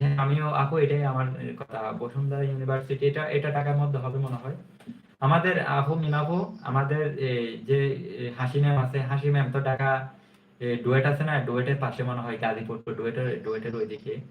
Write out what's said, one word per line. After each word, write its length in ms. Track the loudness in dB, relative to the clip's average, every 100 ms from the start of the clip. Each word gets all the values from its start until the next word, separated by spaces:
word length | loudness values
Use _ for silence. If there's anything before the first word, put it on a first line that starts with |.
হ্যাঁ, 180 | 2 2
আমিও 300 | 4 2 2
আপু 300 | 2 2 4
এটাই 260 | 4 4
আমার 220 | 2 0 -2 -4 -8 -10
কথা। 340 | -10 -6 -6
বসুন্ধরা 500 | -6 -6 -2 -2 0
ইউনিভার্সিটি 640 | -2 -2 -2 -2 -2 0 2
এটা, 220 | 0 0
এটা 220 | 0 0
ঢাকার 260 | 0 2 2
মধ্যে 220 | 2 0
হবে 200 | -2 -4
মনে 180 | -4 -4
হয়। 200 | -6 -10 -14 -20 -18 -18 -20 _
আমাদের 400 | 4 4 4 2
আপু, 340 | 0 0 2
মিনা 240 | 0 0 0
আপু, 400 | 0 0 -2 -6
আমাদের 560 | -2 0 0 0 0 -2
এই 400 | -2 0 -2 -6
যে, 360 | 2 2 4
এ, 380 | 0 -6 -8 -8 -4
হাসি 220 | -2 4
ম্যাম 180 | 4 4
আছে, 200 | 2 0
হাসি 320 | 0 0 2
ম্যাম 220 | 4 2
তো 80 | 0
ঢাকা, 480 | 0 2 2 0 -2 -14 _ _ _ _
এ, 160 | -4 0
ডুয়েট 220 | 4 4 4
আছে 180 | 2
না, 200 | 0 0
ডুয়েটের 320 | 0 0 0 0
পাশে 260 | -2 -2
মনে 180 | -4 -4
হয় 180 | -6 -4
গাজীপুর, 420 | -2 -4 -6 -8 -6
তো 80 |
ডুয়েটের, 480 | -4 -2 -2 -2 -2
ডুয়েটের 340 | -4 -4 -4 -4
ওইদিকে 400 | -4 -6 -8 -8 -10